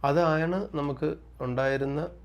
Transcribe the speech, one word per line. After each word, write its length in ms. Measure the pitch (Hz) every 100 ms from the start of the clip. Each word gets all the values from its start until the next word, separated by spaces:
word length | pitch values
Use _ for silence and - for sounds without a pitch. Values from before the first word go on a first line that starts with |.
അതാണ് 640 | 139 147 165 156 165 185 208
നമുക്ക് 400 | 156 143 131 156 165 - -
ഉണ്ടായിരുന്ന 680 | 127 123 135 135 135 143 170 -